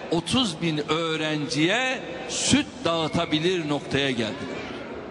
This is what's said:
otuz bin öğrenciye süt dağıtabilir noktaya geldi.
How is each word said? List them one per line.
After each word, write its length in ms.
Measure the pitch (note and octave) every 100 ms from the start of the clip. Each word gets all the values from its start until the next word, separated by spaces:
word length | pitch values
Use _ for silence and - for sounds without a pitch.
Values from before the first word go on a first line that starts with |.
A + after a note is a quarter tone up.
| -
otuz 500 | E3 - A#3+ A3+ D#3
bin 220 | E3 D3+ C#3+
öğrenciye 1120 | D#3+ E3 D#3 D#3 D3+ C3 C#3 E3 A3+ C4 A#3+ - - -
süt 360 | - - C#4 C#4+ - E3
dağıtabilir 840 | E3 D3+ E3 E3 D#3 E3+ F#3 D3+
noktaya 420 | C#3+ - C3+ C#3
geldi. 340 | A#2+ G#2+ - G2 - - - - - -